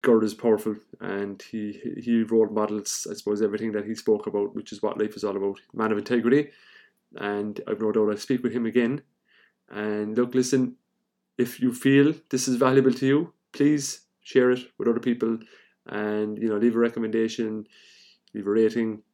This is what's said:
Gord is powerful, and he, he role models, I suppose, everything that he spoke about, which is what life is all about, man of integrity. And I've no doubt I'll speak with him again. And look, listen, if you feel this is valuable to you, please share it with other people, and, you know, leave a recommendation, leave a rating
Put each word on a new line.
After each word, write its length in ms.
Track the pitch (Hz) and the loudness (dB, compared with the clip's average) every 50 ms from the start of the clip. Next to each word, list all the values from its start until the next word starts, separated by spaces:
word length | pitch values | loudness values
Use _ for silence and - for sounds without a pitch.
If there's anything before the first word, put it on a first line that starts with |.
Gord 220 | - 135 117 110 110 | 6 6 6 6 4
is 100 | 104 107 | 0 -4
powerful, 400 | - - 120 110 104 - 110 104 - _ _ - _ | -2 2 2 2 2 0 -6 -6 -8 _ _ -18 _
and 400 | 98 95 98 101 101 101 98 98 | -10 -8 -6 -6 -6 -8 -10 -14
he, 380 | - - - 110 104 104 101 - - 120 - - | -16 -12 -10 -8 -8 -8 -10 -10 -10 -10 -10 -8
he 220 | 117 120 117 113 110 | -2 0 0 0 2
role 240 | 107 113 113 110 101 | 2 4 4 4 4
models, 580 | 104 107 107 104 104 107 101 - - - - - | 2 -2 -2 -2 -2 -6 -6 -6 -8 -8 -8 -10
I 60 | 104 | -10
suppose, 260 | - - 104 104 104 | -8 -4 -4 -2 0
everything 300 | 110 101 101 - 113 113 | 0 -2 -2 -4 -6 -4
that 120 | 104 104 104 | -4 -4 -6
he 100 | 107 113 | -6 -10
spoke 320 | - - - 107 104 - | -4 0 0 0 2 0
about, 300 | 107 101 104 101 98 - | -4 -4 -2 -4 -4 -6
which 160 | - - - | -10 -12 -12
is 100 | 107 101 | -8 -4
what 160 | - 104 - - | -4 -4 -2 -2
life 160 | 107 104 - | -4 -4 -4
is 80 | 98 | -6
all 140 | 101 101 95 | -6 -4 -4
about, 240 | 98 98 101 98 - _ _ | -2 -4 -4 -6 -8 _ _
man 200 | - - 110 110 | -6 -2 0 0
of 60 | 110 104 | 0 -2
integrity. 500 | 104 - 123 120 110 120 135 147 147 143 _ _ _ - _ - _ _ _ _ _ _ - - | -2 -2 -2 0 4 4 4 4 2 -2 _ _ _ -20 _ -20 _ _ _ _ _ _ -14 -8
And 400 | - 104 104 104 104 107 104 - - - | -6 -4 -4 -4 -6 -6 -8 -10 -6 -6
I've 120 | 107 104 | -4 -2
no 120 | 110 107 | -2 0
doubt 160 | 107 110 107 107 | 2 2 2 2
I'll 80 | 104 | 0
speak 260 | 104 - - 131 123 | -4 -4 -4 -4 -2
with 100 | 123 120 | -2 -4
him 140 | 110 123 117 | -2 -2 -4
again. 360 | 113 107 123 120 113 139 - _ _ _ _ _ _ _ _ _ _ _ _ _ _ | 0 0 0 0 0 -2 -6 _ _ _ _ _ _ _ _ _ _ _ _ _ _
And 480 | - 104 107 107 104 104 107 107 110 | -10 -8 -6 -4 -4 -4 -4 -2 0
look, 180 | 120 123 123 127 | -2 -2 0 2
listen, 420 | 131 127 - 139 131 127 127 123 _ _ _ _ _ _ _ _ _ _ _ _ - | 0 0 2 2 0 0 -2 -4 _ _ _ _ _ _ _ _ _ _ _ _ -4
if 220 | 117 117 - - | -4 -4 -2 -2
you 120 | 127 123 | -2 -2
feel 420 | 117 - - 135 135 139 139 151 156 - _ _ | -2 0 2 4 6 6 6 6 2 -2 _ _
this 180 | - 127 - 135 | -4 -2 0 0
is 80 | 127 | 0
valuable 360 | 120 135 127 131 135 131 131 120 | 2 4 6 6 6 6 4 2
to 120 | - 135 | 2 2
you, 260 | 131 139 151 175 - _ _ _ _ | 2 2 2 0 -2 _ _ _ _
please 540 | - - 143 147 151 147 139 - - - _ _ _ _ | -2 2 2 4 4 2 -2 -6 -10 -12 _ _ _ _
share 280 | _ - - 131 123 123 | _ 2 4 4 6 6
it 100 | 127 127 123 - _ - | 2 2 -2 -16 _ -2
with 100 | - 117 | 0 0
other 100 | 113 120 | 0 0
people, 380 | 117 127 117 120 - 113 113 113 113 _ - - _ _ _ _ _ | 0 -2 -2 0 0 -2 -2 -4 -8 _ -20 -20 _ _ _ _ _
and, 500 | - - 107 107 107 107 107 107 107 107 104 | -10 -8 -6 -4 -2 -2 -2 -4 -4 -4 -4
you 100 | 113 113 | -4 -2
know, 80 | 107 | 0
leave 200 | 104 110 120 113 | 2 2 2 2
a 20 | 117 | 2
recommendation, 880 | 117 117 120 120 113 110 110 113 113 113 - - 113 110 110 107 104 _ _ _ _ _ _ _ _ _ _ _ _ _ - | 0 0 0 -4 -6 -2 0 0 -2 -2 -2 -4 -6 -4 -6 -8 -10 _ _ _ _ _ _ _ _ _ _ _ _ _ -12
leave 120 | 107 98 | -6 -4
a 40 | 101 | 0
rating 520 | 104 113 113 110 113 120 113 110 107 107 _ _ | 2 4 4 4 2 0 -2 -2 -4 -8 _ _